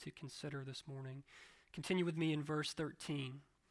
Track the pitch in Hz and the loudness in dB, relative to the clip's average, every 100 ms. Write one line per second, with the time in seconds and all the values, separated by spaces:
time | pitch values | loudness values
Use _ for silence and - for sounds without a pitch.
0 | 151 - 135 - 147 139 135 131 - 135 | -10 -8 -10 -6 -6 -4 -6 -8 -8 -8
1 | 131 135 - - - - _ - - 185 | -6 -8 -12 -18 -20 -20 _ -4 2 4
2 | 170 160 160 151 147 151 147 - 151 - | 4 4 4 4 4 2 2 0 -2 -2
3 | - 143 131 139 - _ _ | -2 -2 -2 -6 -14 _ _